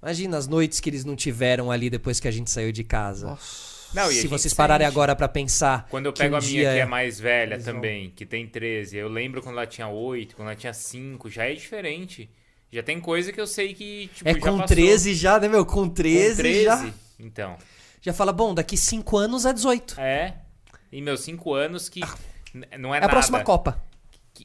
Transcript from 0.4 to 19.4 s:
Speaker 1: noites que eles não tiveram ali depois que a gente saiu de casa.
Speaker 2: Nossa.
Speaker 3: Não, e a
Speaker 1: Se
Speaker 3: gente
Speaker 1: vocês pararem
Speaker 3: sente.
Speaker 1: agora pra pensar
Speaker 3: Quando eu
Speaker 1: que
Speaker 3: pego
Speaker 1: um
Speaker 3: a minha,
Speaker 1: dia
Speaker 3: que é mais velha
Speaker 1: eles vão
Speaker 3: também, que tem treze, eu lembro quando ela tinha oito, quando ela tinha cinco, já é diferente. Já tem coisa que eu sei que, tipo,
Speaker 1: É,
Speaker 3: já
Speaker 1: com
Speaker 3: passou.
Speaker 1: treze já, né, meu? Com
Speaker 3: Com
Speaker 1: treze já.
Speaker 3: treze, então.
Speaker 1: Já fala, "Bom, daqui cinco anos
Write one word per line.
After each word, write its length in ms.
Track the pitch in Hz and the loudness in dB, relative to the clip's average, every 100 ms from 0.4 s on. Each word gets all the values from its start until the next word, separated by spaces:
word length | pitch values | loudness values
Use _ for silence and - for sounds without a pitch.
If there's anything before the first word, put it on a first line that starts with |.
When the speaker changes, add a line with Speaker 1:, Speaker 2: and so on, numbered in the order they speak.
| 135 | 0
Speaker 1:
noites 320 | 160 160 - | 2 2 0
que 100 | - | -4
eles 160 | 143 | -4
não 120 | 135 139 | -6 -6
tiveram 560 | - 120 127 123 123 | -4 0 2 2 2
ali 180 | 120 123 | 0 0
depois 300 | 120 127 120 | -2 -2 -2
que 80 | - | -2
a 20 | |
gente 200 | 110 117 | -4 -2
saiu 180 | - 110 | -2 -2
de 140 | 113 | -4
casa. 420 | 110 113 104 98 101 | -2 0 0 -6 -10
Speaker 2:
Nossa. 580 | 143 - - - - - | -12 -14 -16 -16 -18 -8
Speaker 3:
Não, 120 | 190 | 0
e 20 | 196 | 2
a 20 | |
Speaker 1:
Se 40 | 131 | 2
Speaker 3:
gente 60 | 135 | 0
Speaker 1:
vocês 260 | 143 - | 0 0
pararem 320 | - 151 151 151 | 4 6 6 4
Speaker 3:
sente. 80 | |
Speaker 1:
agora 220 | 143 143 139 | 4 2 4
pra 100 | 139 | 0
pensar 640 | - 135 - 143 131 117 | -2 -2 2 2 2 -2
Speaker 3:
Quando 160 | 135 139 | -6 -4
eu 60 | |
Speaker 1:
que 80 | 139 | 0
Speaker 3:
pego 140 | 147 147 | 0 2
Speaker 1:
um 20 | |
Speaker 3:
a 20 | |
minha, 100 | 139 | 0
Speaker 1:
dia 200 | 139 139 | 2 2
Speaker 3:
que 40 | 131 | 4
é 60 | 127 | 0
mais 320 | 123 127 104 | 0 -2 -2
velha 360 | 113 120 113 | 0 2 2
Speaker 1:
eles 100 | 104 | -4
vão 100 | 117 | -6
Speaker 3:
também, 380 | 113 110 104 95 | -6 -6 -6 -10
que 100 | 90 | -14
tem 220 | 98 117 117 | -10 -8 -8
treze, 500 | 117 113 110 101 101 | -8 -4 -4 -6 -8
eu 120 | 104 | -8
lembro 340 | 113 127 131 | -6 -8 -8
quando 140 | 127 120 | -10 -8
ela 100 | 117 | -8
tinha 220 | - 110 | -8 -10
oito, 480 | 104 120 127 107 - | -8 -6 -8 -10 -12
quando 120 | 107 | -12
ela 80 | 107 | -10
tinha 160 | 120 | -12
cinco, 560 | 113 - 127 135 131 113 | -10 -12 -12 -14 -14 -16
já 180 | 113 117 | -6 -4
é 60 | |
diferente. 760 | 151 - 214 180 151 185 - 104 _ _ _ _ | -4 -10 -10 -8 -8 -12 -16 -20 _ _ _ _
Já 80 | 117 | -10
tem 180 | 117 165 | -6 -6
coisa 320 | 170 170 180 | -2 -2 -2
que 80 | 202 | -6
eu 60 | 208 | -8
sei 280 | 208 196 | -4 -4
que, 340 | 196 208 208 196 | -6 -14 -14 -14
tipo, 140 | - 170 | -6 0
Speaker 1:
É, 60 | |
Speaker 3:
já 40 | 165 | 2
Speaker 1:
com 100 | - 196 | 2 0
Speaker 3:
passou. 80 | 190 | 4
Speaker 1:
treze 460 | 190 170 208 190 | 6 8 8 6
já, 260 | 180 180 214 | 2 6 6
né, 80 | 208 | 6
meu? 160 | 214 180 | 4 4
Com 80 | - | 2
Speaker 3:
Com 60 | 190 | 0
Speaker 1:
treze 720 | 170 160 165 208 214 - 190 | 2 4 6 6 4 2 4
já. 120 | 214 233 | 6 4
Speaker 3:
treze, 180 | 113 104 - _ | 0 -10 -20 _
então. 380 | 113 107 98 87 - - - _ | -18 -10 -10 -10 -20 -20 -20 _
Speaker 1:
Já 120 | - | -6
fala, 200 | 170 196 | 0 0
"Bom, 220 | 180 226 | 2 2
daqui 220 | 175 170 - | 2 0 0
cinco 400 | - 220 220 208 | 0 0 0 2
anos 280 | 214 254 | 2 2